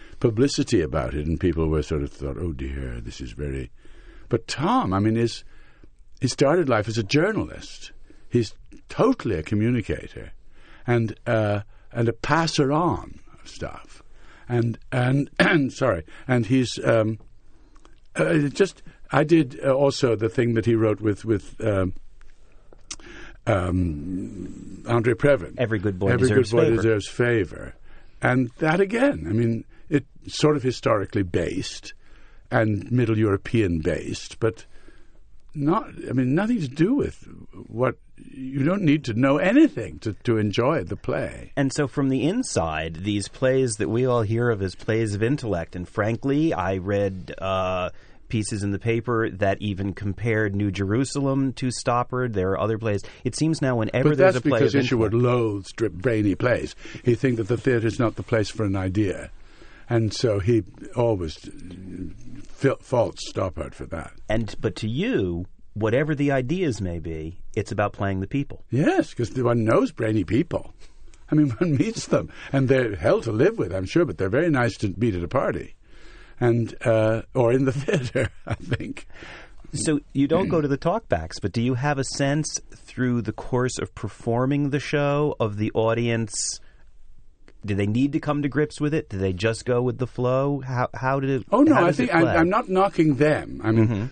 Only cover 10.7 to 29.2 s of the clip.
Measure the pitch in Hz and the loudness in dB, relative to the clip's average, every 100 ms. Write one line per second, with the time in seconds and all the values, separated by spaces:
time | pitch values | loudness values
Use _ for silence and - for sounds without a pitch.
10.7 | - - 120 110 - - 113 107 104 101 | -8 0 0 0 -4 0 2 2 0 -4
11.7 | - - - 117 - - 151 165 - 135 | -14 -8 -2 0 0 0 2 2 2 2
12.7 | 151 175 104 - - - - - - 73 | 2 2 -2 -6 -16 -18 -20 -18 -10 -10
13.7 | - - - - - - - - 120 117 | -10 -18 -20 -20 -20 -20 -16 -4 0 0
14.7 | - - 131 123 139 139 - 175 175 131 | -2 -4 -2 2 2 0 2 4 4 2
15.7 | - 131 87 80 - - 127 104 131 120 | 0 0 0 -4 -10 0 0 4 2 2
16.7 | - - 117 110 110 - - - - - | 0 2 4 2 -2 -10 -20 -20 -20 -20
17.7 | - - - - - 160 165 143 131 196 | -20 -20 -20 -8 -2 2 2 2 2 0
18.7 | - - - - 151 156 165 127 - 135 | -2 -18 -18 -2 2 6 4 4 0 0
19.7 | 131 143 131 127 107 107 - 117 113 110 | 4 2 4 2 2 0 2 2 2 4
20.7 | 117 110 104 107 101 110 104 - - 110 | 4 4 2 0 0 0 -2 -2 -4 0
21.7 | 98 95 - - - - - - - - | 2 0 -2 -10 -16 -18 -18 -20 -20 -20
22.7 | - - - - - - - - 101 90 | -18 -14 -14 -14 -16 -16 -8 -2 0 0
23.7 | 90 87 73 80 92 104 - - - - | 0 0 -2 -6 -8 -8 -10 -12 -12 -14
24.7 | - - 117 113 113 143 131 85 - 117 | -12 -2 0 2 4 4 4 0 -4 -2
25.7 | 107 104 92 98 - 127 107 113 117 113 | 0 -2 0 2 4 4 4 4 4 4
26.7 | 113 110 107 98 - 120 117 82 - - | 4 2 2 0 0 2 2 0 -6 -14
27.7 | - - - - - 123 127 120 - 156 | -16 -18 -18 -20 -4 0 2 0 0 0
28.7 | 170 196 233 277 - | 2 2 2 2 0